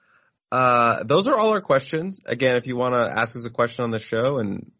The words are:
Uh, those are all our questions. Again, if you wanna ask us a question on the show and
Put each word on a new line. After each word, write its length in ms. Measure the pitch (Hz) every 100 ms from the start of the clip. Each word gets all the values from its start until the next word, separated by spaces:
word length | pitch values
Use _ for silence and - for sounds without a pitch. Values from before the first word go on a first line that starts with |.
| _ _ _ _ -
Uh, 520 | 127 127 120 120 107
those 240 | 110 156 220
are 80 | 254
all 140 | 220
our 120 | 208
questions. 600 | - 135 - 160 185 190 -
Again, 300 | 120 131 123
if 80 | 120
you 100 | 120
wanna 360 | 127 123 113 110
ask 200 | 117 123
us 100 | 117
a 40 |
question 320 | 117 117 -
on 80 | 117
the 80 | 110
show 400 | - 113 127 139
and 320 | 104 95 - _